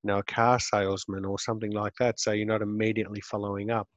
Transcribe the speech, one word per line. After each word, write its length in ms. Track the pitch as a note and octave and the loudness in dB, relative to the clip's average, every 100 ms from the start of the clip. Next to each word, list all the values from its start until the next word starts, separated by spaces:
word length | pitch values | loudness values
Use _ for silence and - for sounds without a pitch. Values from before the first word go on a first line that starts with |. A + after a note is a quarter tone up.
you 60 | G2+ | 2
know, 100 | G2+ | 0
a 60 | |
car 360 | - - A#2 B2 | 0 4 4 4
salesman 640 | - G#2 G2 G2 - G2 | 4 2 2 -2 -4 -6
or 140 | F#2+ G2 | -4 -4
something 340 | - A2 A2 | -4 -4 -2
like 220 | G#2 G#2 - | -2 -4 0
that. 200 | B2 A2 | 0 2
So 120 | - | 0
you're 160 | G#2+ G#2+ | 0 2
not 160 | A2 | 0
immediately 580 | G#2 G#2 A2 A2 G#2 G#2 | 0 0 0 0 -4 -8
following 480 | - G#2+ G2+ G2+ G#2 | -6 -4 -4 -4 -2
up. 180 | A2+ G2+ | -2 -4